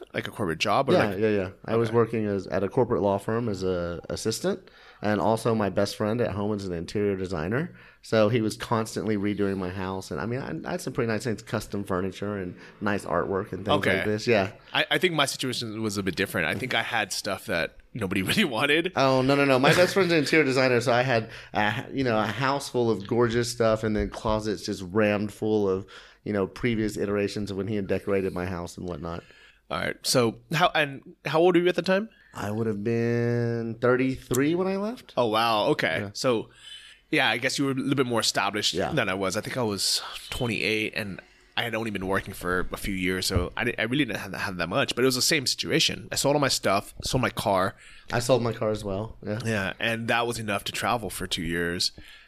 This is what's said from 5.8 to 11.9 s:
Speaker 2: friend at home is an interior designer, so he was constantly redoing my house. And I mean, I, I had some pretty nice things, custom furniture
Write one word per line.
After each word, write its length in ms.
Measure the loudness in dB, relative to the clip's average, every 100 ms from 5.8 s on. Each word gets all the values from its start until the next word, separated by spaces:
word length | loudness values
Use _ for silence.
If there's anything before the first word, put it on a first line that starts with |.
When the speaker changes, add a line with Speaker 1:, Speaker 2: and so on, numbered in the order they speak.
| -2 0
Speaker 2:
friend 240 | -2 0
at 120 | 0
home 200 | -2 -2
is 140 | -2 -4
an 80 |
interior 420 | -6 -4 -2 0 0
designer, 560 | -2 -2 -2 -2 -4 -10 -20 -20
so 260 | 0 4 4
he 140 | 4
was 160 | 0 -2
constantly 580 | -2 -2 -2 -4 -2 0
redoing 400 | 0 0 0 0
my 140 | -4
house. 400 | -4 -6 -6 -6
And 100 | -6
I 60 | -4
mean, 140 | -4
I, 280 | -6 -8 -6
I 40 |
had 100 | -6
some 100 | -6
pretty 160 | -2 -2
nice 140 | -2
things, 160 | -2 -6
custom 420 | -4 -6 -4 -6
furniture 540 | -2